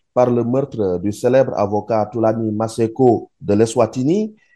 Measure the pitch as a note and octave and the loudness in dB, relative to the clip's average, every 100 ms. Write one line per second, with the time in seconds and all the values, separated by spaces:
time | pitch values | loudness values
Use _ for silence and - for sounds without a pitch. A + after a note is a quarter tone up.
0 | _ B2 B2 A#2+ A#2 B2+ C#3 A2+ F#2+ F2+ | _ 0 2 2 0 -2 -2 -2 -2 -2
1 | G2 G#2 A#2+ C3 B2 - G2+ G#2 G#2 A2 | -4 -2 2 2 2 0 -2 -2 -2 -2
2 | G#2 A#2 A2 A2+ A2 G#2 A2 - A2+ A2+ | -2 0 0 0 -4 -4 -4 -2 -4 2
3 | B2+ A2 - _ - G2+ A2+ B2+ A2 C3 | 4 4 -2 _ -2 2 2 2 0 0
4 | C3 G3 G#3+ - _ | -2 -2 -4 -10 _